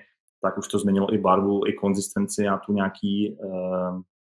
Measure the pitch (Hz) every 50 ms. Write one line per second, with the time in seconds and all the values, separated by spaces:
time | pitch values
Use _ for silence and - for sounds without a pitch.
0 | - _ _ _ _ _ _ _ - - - 101 - - - 101 98 98 98 98
1 | 95 - 110 98 95 92 92 98 98 101 101 98 - - - - 101 98 95 98
2 | - - - - 202 196 - - 208 - 98 - - - 208 202 196 95 - -
3 | - 101 98 101 104 107 107 - 107 95 92 90 92 92 92 92 92 90 90 92
4 | 92 _ _ _ _